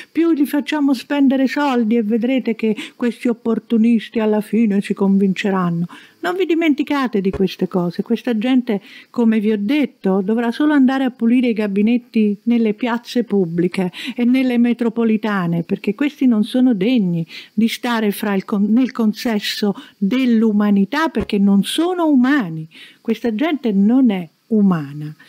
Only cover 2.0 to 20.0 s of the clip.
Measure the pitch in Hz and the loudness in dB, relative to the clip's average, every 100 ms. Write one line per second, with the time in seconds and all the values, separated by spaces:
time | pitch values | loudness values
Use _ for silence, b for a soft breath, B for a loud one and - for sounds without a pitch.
2 | 208 233 247 262 233 226 220 208 B B | 0 0 0 -2 -2 -2 -2 -2 B B
3 | 240 214 240 233 233 220 - 233 226 226 | -6 -2 -4 -2 -2 -4 0 2 4 2
4 | - 233 214 214 202 214 226 202 - 202 | 0 -2 0 0 0 0 2 0 -2 0
5 | 196 196 196 175 202 190 175 170 175 B | 2 2 2 0 -2 0 0 -2 -6 B
6 | B B 349 359 330 330 330 285 269 285 | B B -6 -2 0 0 0 0 -2 -2
7 | 254 202 190 - 185 - 190 180 175 - | -2 -2 -2 -2 -2 -2 -4 -2 -4 -4
8 | 196 220 254 220 254 262 247 202 B B | -4 -4 -2 -2 0 0 0 -4 B B
9 | B - 226 220 208 214 202 302 247 _ | B 0 2 2 0 0 0 0 -2 _
10 | 190 190 190 226 233 233 302 294 254 269 | -2 0 0 -2 -2 0 2 4 4 2
11 | 262 254 226 254 247 220 208 196 214 240 | -2 -2 0 2 2 0 -2 0 2 0
12 | - 220 208 202 233 240 220 208 240 233 | 0 0 0 0 0 0 0 -2 -4 -4
13 | - 240 233 202 170 175 175 190 185 B | -4 -4 0 0 0 0 -2 -2 -4 B
14 | 277 233 240 262 254 240 240 240 233 233 | -10 -2 0 2 2 2 2 0 -2 0
15 | 226 214 220 202 175 170 - 196 - - | 0 0 -2 -2 -2 -2 -2 -4 -4 -2
16 | 285 - 254 214 - 254 254 202 214 254 | -4 0 2 2 0 2 2 2 0 0
17 | 180 170 165 B B 214 226 - 247 226 | 0 -2 -6 B B -2 -2 -2 -4 -2
18 | 208 202 214 190 - 202 202 226 247 - | -2 -2 -2 -4 -2 -2 2 2 0 0
19 | 220 196 247 208 - - 208 269 B B | -2 -2 -4 -4 -4 -4 -4 -4 B B